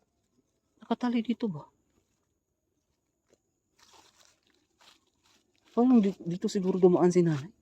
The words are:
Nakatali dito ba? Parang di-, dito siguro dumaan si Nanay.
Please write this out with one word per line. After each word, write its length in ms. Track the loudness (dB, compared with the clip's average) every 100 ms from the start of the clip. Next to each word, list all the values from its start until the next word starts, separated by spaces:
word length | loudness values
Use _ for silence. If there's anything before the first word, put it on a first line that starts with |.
| _ _ _ _ _ _ _ _
Nakatali 380 | -10 -6 -4 -4
dito 240 | -6 -6 -8
ba? 180 | -10 -16 _ _ _ _ _ _ _ _ _ _ _ _ _ _ _ _ _ _ _ _ _ _ _ _ _ _ _ _ _ _ _ _ _ _ _ _ _ _ _ _ -2
Parang 240 | 2 4
di-, 160 | 2 -2
dito 320 | -8 -8 -6
siguro 320 | -4 -4 2
dumaan 320 | 4 4 2
si 80 | 2
Nanay. 320 | 0 -2 -6 -18